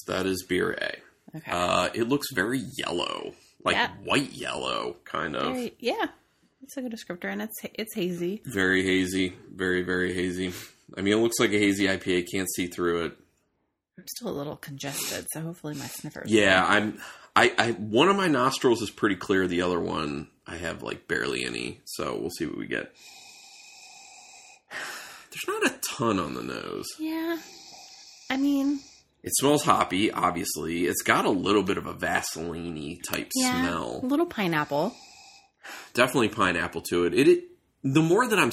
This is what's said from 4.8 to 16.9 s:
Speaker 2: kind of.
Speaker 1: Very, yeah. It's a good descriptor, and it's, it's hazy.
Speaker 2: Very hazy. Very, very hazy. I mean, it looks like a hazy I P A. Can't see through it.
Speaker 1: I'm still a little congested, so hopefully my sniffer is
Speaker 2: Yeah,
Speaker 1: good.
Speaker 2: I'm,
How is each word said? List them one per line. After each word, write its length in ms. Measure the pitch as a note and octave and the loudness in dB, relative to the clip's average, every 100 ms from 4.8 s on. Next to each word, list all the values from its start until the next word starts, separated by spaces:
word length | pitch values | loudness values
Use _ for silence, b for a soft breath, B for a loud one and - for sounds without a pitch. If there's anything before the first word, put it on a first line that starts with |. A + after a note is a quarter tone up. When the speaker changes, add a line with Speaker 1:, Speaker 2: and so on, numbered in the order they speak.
| A#1+ - | -4 -8
Speaker 2:
kind 320 | - D#2+ D#2+ C2 | -8 -4 -4 -2
of. 180 | - | -2
Speaker 1:
Very, 200 | B3+ A#3+ - | -2 -6 -6
yeah. 280 | A#3+ A4 F4 - _ _ _ _ | -4 -2 -4 -6 _ _ _ _
It's 140 | C4+ C#4 | -14 -10
a 60 | |
good 100 | B3 | -8
descriptor, 380 | A3+ - F3+ G3 | -8 -10 -8 -6
and 100 | G3 | -6
it's, 160 | A3 - - | -8 -10 -12
it's 200 | - A3 | -10 -8
hazy. 480 | A3 F3+ F3 F3 G#3+ | -4 -4 -2 -4 -4
Speaker 2:
Very 380 | - G2 F#2+ F#2 | -4 0 2 4
hazy. 500 | F#2+ F#2 F2+ F#2+ F2+ - - | 4 2 2 0 -2 -4 -14
Very, 320 | F#2 F#2 F2+ | -4 0 0
very 320 | F2+ F2+ F2+ | 0 0 0
hazy. 380 | F2+ F2+ F2 F#2 F2+ B B B - | 0 -2 -2 -4 -6 B B B -2
I 40 | |
mean, 120 | G2 | 2
it 60 | G#2+ | 4
looks 200 | A#2 B2 | 4 4
like 100 | A2 | 4
a 60 | G#2 | 4
hazy 320 | G2+ G2 F#2+ | 4 4 2
I 60 | F#2 | 2
P 160 | G2 | 0
A. 80 | F2+ | 0
Can't 260 | F2 G2 F#2 | 0 -4 -2
see 120 | - F2 | -2 -4
through 380 | - F2 E2+ E2 | 0 0 0 -2
it. 100 | - _ _ _ _ _ _ _ - | -8 _ _ _ _ _ _ _ -20
Speaker 1:
I'm 80 | - - | -14 -10
still 120 | A3+ | -6
a 80 | C#3+ | -6
little 200 | C#3+ - | -6 -10
congested, 720 | - C#3 C#3 - - F#2 F2+ | -12 -10 -8 -6 -4 -6 -6
so 80 | D#3 | -8
hopefully 340 | D#3+ F3 D3+ | -8 -8 -10
my 120 | D3+ C#3+ | -8 -10
sniffer 360 | - D3+ - | -10 -12 -8
is 80 | - | 2
Speaker 2:
Yeah, 300 | G#2+ G2 F#2 | 4 6 4
Speaker 1:
good. 80 | F2+ | 4
Speaker 2:
I'm, 300 | G#2 G#2+ | 2 0